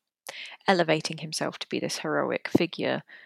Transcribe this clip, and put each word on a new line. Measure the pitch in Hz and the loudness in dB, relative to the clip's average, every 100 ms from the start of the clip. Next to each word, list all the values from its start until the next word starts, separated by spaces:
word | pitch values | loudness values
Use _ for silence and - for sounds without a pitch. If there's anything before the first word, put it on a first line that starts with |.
| _ _ - - - - - | _ _ -16 -12 -12 -4 2
elevating | 185 160 156 - 160 | 4 6 2 0 -6
himself | 160 - 151 - | -6 -4 -4 -4
to | - | -6
be | - | -4
this | - - | -4 -4
heroic | 160 147 131 - - | -2 0 2 0 2
figure. | - 170 - - 135 - - | 2 2 0 -2 -2 -4 -18